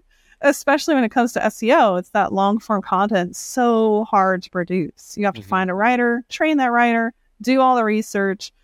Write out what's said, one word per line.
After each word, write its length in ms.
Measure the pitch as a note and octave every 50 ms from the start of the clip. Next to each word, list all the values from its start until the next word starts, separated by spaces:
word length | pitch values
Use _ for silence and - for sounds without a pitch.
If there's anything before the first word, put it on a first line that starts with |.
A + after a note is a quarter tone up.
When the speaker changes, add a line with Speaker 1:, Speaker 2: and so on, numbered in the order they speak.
| _ _ _ _ _ _ _ _ -
Speaker 1:
especially 520 | C#4+ C#4 - - - C#4 C#4+ - - D#4
when 100 | C4+ A#3+
it 60 | G#3+
comes 220 | - B3+ A#3 A#3+ -
to 100 | - -
S 180 | G#3+ - - A3+
E 100 | A3 C#4+
O, 240 | E4 B3+ G#3 F3+
it's 140 | F3+ F3+ -
that 220 | - G#3 F#3+ - G#3
long 260 | F#3+ G3 G3+ G#3 A3
form 240 | - - G#3+ G3 F#3+
content, 540 | - G3 F#3 G3+ G#3 A3 F#3 F3 F3 -
so 680 | - - - - C4 B3 A#3+ A#3 A3+ A3 A3 G#3+ G#3 A3
hard 380 | - - G3+ F#3+ F#3+ F#3 F3+ -
to 80 | -
produce. 640 | - F#3 F3 - F#3 F#3 D#3 C#3+ - - - - -
You 80 | - G3+
have 80 | G3+ -
to 60 | A2+
Speaker 2:
Mm-hmm. 80 | G#2 -
Speaker 1:
find 200 | F#3+ F#3 F#3+ F#3
a 40 | F3+
writer, 500 | F#3+ G#3+ A#3+ B3 A#3+ A#3+ A#3+ A#3+ B3 A#3+ _
train 280 | - - E4 D#4 D#4
that 160 | C#4+ C4 B3 A#3
writer, 400 | A#3+ A#3+ A#3+ A#3 A#3 A3+ A#3 - _ _ _ _ - G#3
do 180 | B3 C4 C4
all 160 | C4 C4 B3+
the 80 | A#3+ A3+
research, 680 | G#3+ G#3+ G#3+ A3 - - G3+ G3 G3 F#3+ - - - - _